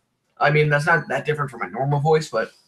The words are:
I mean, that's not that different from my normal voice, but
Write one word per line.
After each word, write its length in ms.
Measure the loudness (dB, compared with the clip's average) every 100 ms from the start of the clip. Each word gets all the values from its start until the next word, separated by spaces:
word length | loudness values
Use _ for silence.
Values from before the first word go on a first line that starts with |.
| _ _ _ _
I 120 | 2
mean, 180 | 4 2
that's 160 | 2 2
not 220 | 0 0
that 160 | -6 -2
different 260 | -4 -4
from 100 | -6
my 60 | -8
normal 320 | -4 -2 0
voice, 300 | 2 2 2
but 220 | -4 -4 -10